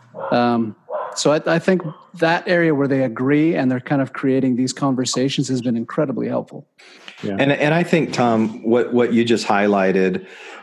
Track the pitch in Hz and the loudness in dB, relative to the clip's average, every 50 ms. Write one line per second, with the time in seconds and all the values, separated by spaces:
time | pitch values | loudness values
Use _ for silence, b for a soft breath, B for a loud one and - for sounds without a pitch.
0 | - _ - - - - 127 120 120 120 120 117 117 107 101 _ _ - - - | -20 _ -12 -10 -4 -2 0 2 2 2 2 0 -2 -4 -6 _ _ -10 -8 -8
1 | - - - - - 143 147 160 160 165 165 165 - - 190 175 - 156 151 - | -8 -8 -4 -2 0 2 2 0 0 0 -2 0 2 2 0 0 -2 -6 -12 -14
2 | - _ - 170 165 165 170 170 - - 180 175 170 160 151 139 139 131 139 135 | -20 _ -6 -2 0 0 0 0 0 0 2 2 2 2 2 2 0 0 0 0
3 | 131 127 113 127 127 135 147 147 156 165 - - 135 127 127 123 - - 151 139 | 0 -2 -2 -2 0 2 2 4 2 2 2 0 0 0 0 -2 -2 -2 -2 0
4 | 135 - - - - 135 131 135 131 131 123 117 127 127 - - 143 139 131 123 | -2 -2 -4 -4 -2 0 2 2 2 0 0 0 -2 -2 -2 -2 -2 -2 0 -2
5 | 120 - - 123 127 143 - - 135 120 131 123 113 127 117 117 113 - - - | -2 -2 -2 -2 -2 0 0 -2 -2 -2 -2 -2 -2 -2 -2 -2 -4 -4 -2 -2
6 | 151 135 123 123 120 117 127 120 113 - - 135 147 _ _ B B B B B | -2 -2 -2 -4 -4 -4 -4 -4 -6 -8 -12 -18 -18 _ _ B B B B B
7 | B B B B - 107 98 104 135 139 143 - 139 151 156 170 175 - - 165 | B B B B -8 -4 -2 0 0 0 2 2 2 2 2 2 2 2 2 0
8 | 135 - - - 123 120 113 110 110 110 - - - 113 117 123 - - 123 120 | 0 0 0 0 2 2 2 2 2 0 -2 -4 0 2 2 2 2 2 2 2
9 | 120 113 117 113 117 123 117 104 - - 107 101 101 104 101 98 95 95 90 95 | 2 4 2 2 4 4 2 2 2 2 2 2 4 4 4 4 4 2 2 2
10 | 95 95 92 98 B B B B B B B B | 2 2 0 -2 B B B B B B B B